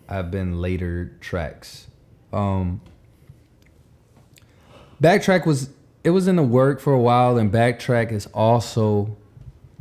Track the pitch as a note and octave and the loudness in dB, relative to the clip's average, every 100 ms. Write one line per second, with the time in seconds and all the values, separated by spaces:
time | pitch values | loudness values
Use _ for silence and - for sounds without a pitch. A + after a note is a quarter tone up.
0 | - G2 F2 G2 F#2 F2 F2+ F#2 F2 F2 | -10 -8 -6 -6 -6 -4 -4 -4 -4 -6
1 | F2 - - F2+ D#2 - - - - - | -8 -14 -10 -8 -8 -12 -20 -20 -20 -20
2 | _ _ - G2+ G2+ F#2+ F2+ F2+ - - | _ _ -10 -6 -4 -2 -4 -6 -12 -20
3 | _ _ _ - _ _ _ _ _ _ | _ _ _ -20 _ _ _ _ _ _
4 | _ _ _ _ _ _ _ - - - | _ _ _ _ _ _ _ -20 -20 0
5 | D3+ G3+ - F#3 E3 C#3+ - - _ _ | 2 2 2 2 2 -2 -4 -16 _ _
6 | E3 F#3 F#3 F3+ C3+ B2 C3+ C#3 - C3+ | 0 2 2 2 4 4 2 0 0 2
7 | A#2+ A#2+ B2 A#2+ G#2+ A2+ A#2 B2 - A#2+ | 4 4 4 2 2 2 0 0 -2 0
8 | A2+ G#2+ - - A2 A#2 G#2+ - G#2+ G#2 | 0 -4 -8 0 2 2 0 -2 0 0
9 | G#2 A2 _ - - - - - | -4 -10 _ -20 -20 -20 -20 -20